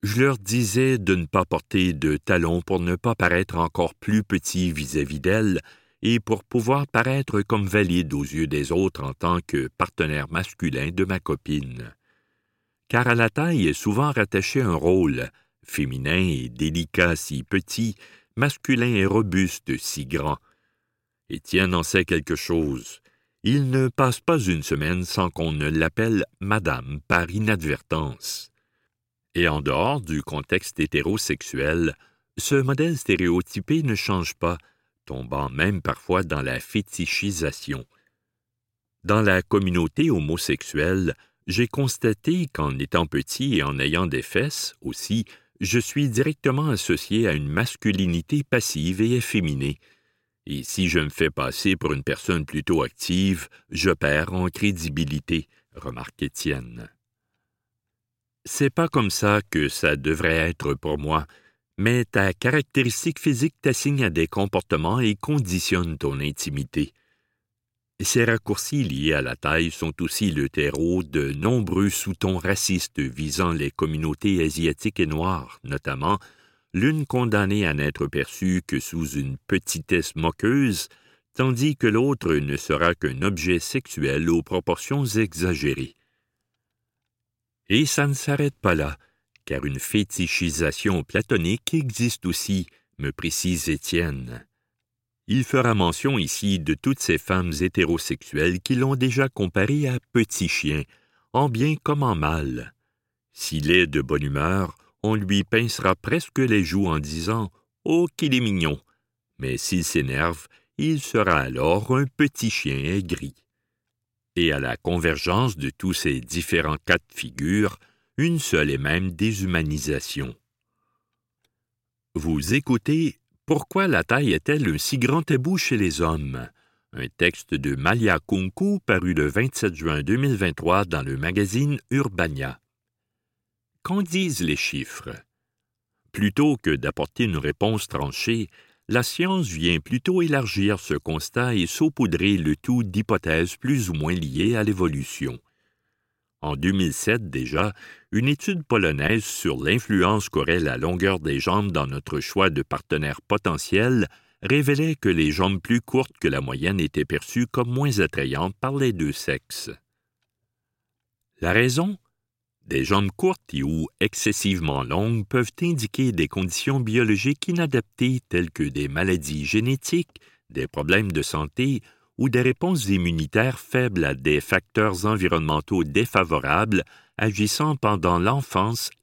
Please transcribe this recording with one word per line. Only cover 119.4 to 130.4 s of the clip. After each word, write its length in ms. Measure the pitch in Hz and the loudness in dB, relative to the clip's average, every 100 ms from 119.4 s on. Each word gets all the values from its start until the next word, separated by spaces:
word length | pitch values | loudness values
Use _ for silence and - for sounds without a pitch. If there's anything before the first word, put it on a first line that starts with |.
| 95 87 78 76 67 69 - - 65 60 _ _ _ _ _ _ _ _ _ _ _ _ _ _ _ _ _ - | -2 -2 -2 -4 -4 -4 -4 -8 -8 -10 _ _ _ _ _ _ _ _ _ _ _ _ _ _ _ _ _ -6
Vous 380 | 78 78 71 | 0 0 2
écoutez 640 | 131 - 120 - 151 160 - _ _ - | -2 2 0 2 0 0 -4 _ _ -2
Pourquoi 420 | 156 - 190 190 | -2 0 0 2
la 160 | 113 | 2
taille 300 | 82 120 143 | 2 2 4
est-elle 340 | 80 - 151 120 | 2 2 0 2
un 100 | 76 | 0
si 200 | - 135 | -2 0
grand 240 | 123 151 | 2 0
tabou 360 | 160 139 131 185 | 2 0 2 0
chez 200 | - 117 | 0 2
les 240 | 95 73 | 2 2
hommes ? 480 | 85 80 71 64 62 _ _ _ _ | 0 0 -2 -8 -10 _ _ _ _
Un 160 | 60 64 _ | -12 -12 _
texte 360 | 85 - - | 2 2 -4
de 220 | 76 69 67 | -4 -2 0
Malia 440 | 73 117 110 85 - | 2 2 4 2 2
Kunku 520 | 98 95 - 196 202 - | -2 -2 -2 -2 -2 2
paru 280 | 98 90 | 2 2
le 140 | 82 76 | 2 2
vingt-sept 480 | 69 127 - 107 78 | 2 -2 0 -2 -2
juin 260 | 80 73 | -2 -2
deux 160 | 73 113 | 0 0
mille 180 | 139 | 0
vingt-trois 500 | 113 | 0